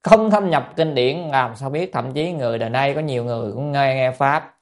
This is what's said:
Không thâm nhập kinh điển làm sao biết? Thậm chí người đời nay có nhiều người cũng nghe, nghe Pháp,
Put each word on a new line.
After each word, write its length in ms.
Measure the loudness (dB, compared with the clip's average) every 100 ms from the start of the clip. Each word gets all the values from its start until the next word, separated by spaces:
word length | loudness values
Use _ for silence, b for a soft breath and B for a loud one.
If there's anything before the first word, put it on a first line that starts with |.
Không 260 | 8 6 6
thâm 200 | 2 2
nhập 240 | 0 -2 -2
kinh 200 | -2 2
điển 220 | 0 0
làm 380 | -2 0 -2 -6
sao 140 | -6
biết? 240 | -4 -4
Thậm 200 | -6 -6
chí 180 | -4 -4
người 260 | -2 -2 -2
đời 120 | -2
nay 240 | 0 0
có 80 | -2
nhiều 220 | -4 -4
người 280 | -4 -4 -6
cũng 200 | -6 -4
nghe, 240 | 0 0 2
nghe 160 | -2
Pháp, 460 | 0 0 0 -4 _